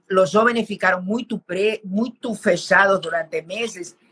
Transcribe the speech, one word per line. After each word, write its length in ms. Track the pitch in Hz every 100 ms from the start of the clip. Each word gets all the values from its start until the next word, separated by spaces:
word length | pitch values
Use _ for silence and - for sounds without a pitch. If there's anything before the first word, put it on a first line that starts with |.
| -
os 200 | 190 185
jovens 360 | 208 233 233 220
ficaram 360 | 202 185 185
muito 360 | 185 226 233 208
pre-, 440 | - 180 208 220
muito 500 | 190 196 254 - 247
fechados 640 | 208 208 175 - 180 196 196
durante 440 | 160 165 160 160
meses 520 | 165 202 233 185 170 - _